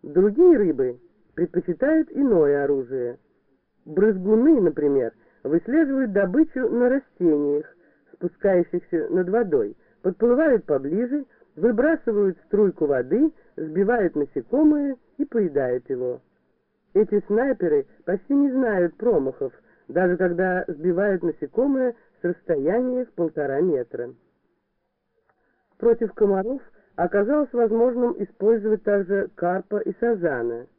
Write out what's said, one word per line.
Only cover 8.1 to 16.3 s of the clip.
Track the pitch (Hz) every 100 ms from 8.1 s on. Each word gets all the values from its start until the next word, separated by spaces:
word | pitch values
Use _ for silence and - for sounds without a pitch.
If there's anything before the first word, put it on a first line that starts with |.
спускающихся | - 175 _ 196 180 175 175 - 165 147
над | 175 180
водой, | 220 214 143 104 - _ _
подплывают | 180 180 240 247 320 226
поближе, | - 139 135 185 240 294 269 _ _
выбрасывают | - 208 220 294 330 - 208 196 175 _
струйку | 202 202 - 151
воды, | 135 127 202 311 - _ -
сбивают | 156 160 196 240 180 151
насекомое | 143 143 117 262 311 294 285 262 _ -
и | 285
поедают | 233 185 143 127 127 _
его. | 127 127 123 _